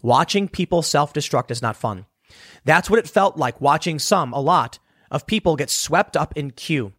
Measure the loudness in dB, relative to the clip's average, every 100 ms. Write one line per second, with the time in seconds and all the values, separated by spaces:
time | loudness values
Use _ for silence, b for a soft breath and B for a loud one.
0 | 4 2 4 0 -2 -4 0 0 2 0
1 | 0 -4 -2 -2 -2 -4 -6 -4 -6 -6
2 | -12 _ B B B B 2 2 4 0
3 | 2 2 2 0 -4 0 0 2 0 -4
4 | 0 0 0 -2 2 2 2 -8 _ _
5 | _ -8 -2 0 0 0 -2 -4 0 0
6 | 0 -2 -4 -6 -10 -12 -2 -2 -2